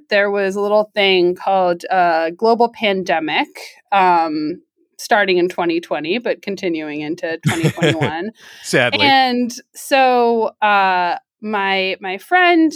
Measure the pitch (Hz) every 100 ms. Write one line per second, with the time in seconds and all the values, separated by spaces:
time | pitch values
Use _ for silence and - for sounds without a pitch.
0 | 294 202 202 202 196 202 202 214 214 214
1 | 196 185 175 180 - 196 180 175 - 185
2 | 175 165 165 175 220 233 233 - 220 196
3 | 180 165 156 165 294 - - - - 196
4 | 185 175 165 156 151 180 _ _ _ -
5 | - 220 196 180 175 185 170 165 170 160
6 | 151 226 240 165 - 190 190 160 151 147
7 | 151 170 170 160 - 330 156 - 165 151
8 | 127 165 202 - - - - 156 123 277
9 | 285 269 262 247 240 - - - - 269
10 | 262 247 233 233 220 - 214 202 190 180
11 | 175 156 _ _ 214 214 196 190 190 190
12 | 196 196 - 370 349 349 320